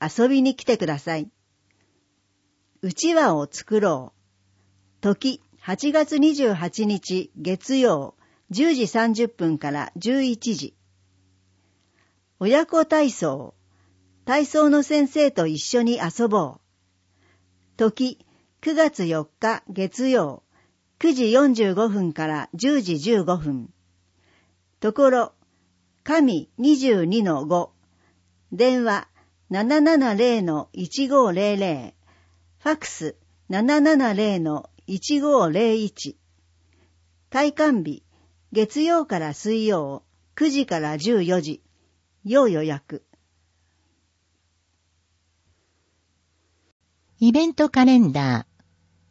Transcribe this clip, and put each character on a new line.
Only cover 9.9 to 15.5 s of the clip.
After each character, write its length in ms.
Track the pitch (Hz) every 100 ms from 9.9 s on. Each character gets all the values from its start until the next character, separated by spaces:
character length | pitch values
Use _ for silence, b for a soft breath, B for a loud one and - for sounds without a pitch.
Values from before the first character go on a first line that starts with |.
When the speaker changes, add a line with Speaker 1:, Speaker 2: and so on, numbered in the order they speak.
| 175
Speaker 1:
十 280 | 214 269
一 320 | 262 226 233 170
時。 200 | 143 _ _ _ _ _ _ _ _ _ _ _ _ _ _ _ _ -
親 260 | 196 285 330
子 200 | 330 311
体 240 | 311 277
操。 460 | - 160 135 120 _ _ _ _ _ _ _ -
体 200 | 285 277
操 240 | 311 302
の 140 | 294
先 240 | 277 302 277
生 240 | 311 285
と 160 | 180
一 120 | 160